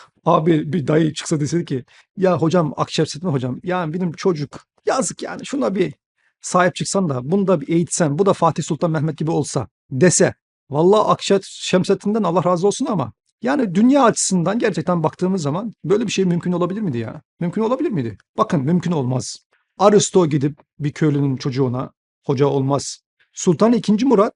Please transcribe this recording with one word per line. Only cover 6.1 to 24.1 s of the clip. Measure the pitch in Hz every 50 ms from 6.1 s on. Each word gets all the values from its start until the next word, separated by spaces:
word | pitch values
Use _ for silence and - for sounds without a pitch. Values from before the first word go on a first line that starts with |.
| _ _ _ _ _ _
sahip | - - - 180 180 180 -
çıksan | - 156 - - 196 190 156
da | 131 127 123 139
bunu | 185 202 196
da | 185 185 151
bir | 135 -
eğitsen, | 170 170 170 - - - 175 143 143 165
bu | 202
da | 196
Fatih | 175 - 175 160 - -
Sultan | 156 - 165 - 180 165
Mehmet | 156 156 143 160 151 -
gibi | 170 156
olsa," | 170 160 143 - - 143 104 - _ _ _ -
dese, | 135 131 180 180 - - 180 131 - _ _ _ _ _ _ -
vallahi | 131 147 165 185 208 214 - -
Akşemseddin'den | 175 - - - 196 190 - - - - - - 180 185 175 - 196 190 - 202 214 226
Allah | 202 170 165 180 156
razı | 175 180 165 180
olsun | 208 - - 262
ama | 311 220 160 123 107 - _ _ _ _ _ -
yani | 240 285 277 247 190 160
dünya | 196 226 254 285 285 254
açısından | 220 175 - - - 190 180 160 175 202 240
gerçekten | 254 220 165 165 147 - 180 170
baktığımız | 156 151 - - 180 185 190 190
zaman | 147 143 143 185 233 220 - _ -
böyle | 151 190 226 240
bir | 185
şey | - - 190
mümkün | 180 170 170 - 175
olabilir | 180 175 175 170 185 220
miydi | 220 175 117 117
ya? | 113 123 151 156 - _ _ -
Mümkün | 165 175 - 202
olabilir | 226 220 254 - 302 339
miydi? | 220 151 120 113 95 - _ _ _ -
Bakın | 214 214 190 151
mümkün | 127 147 175 175 - 170
olmaz. | 175 147 127 123 131 123 - - - - _ _ _ _ _ _ _ -
Aristo | 185 214 214 202 202 - - 190 175
gidip | 151 147 143 135 151 143 - _ _ _ -
bir | 143 147
köylünün | - - 160 151 143 143 143 139 131
çocuğuna | 127 - 147 120 135 139 123 120 127 143 - _ _ _ _ _ _ _
hoca | - 139 117 143
olmaz. | 139 139 139 135 135 143 - - - - - _ _ _ _ _ _
Sultan | _ - - 185 170 - 208 226
ikinci | 247 214 - - 214 196 254
Murat | 269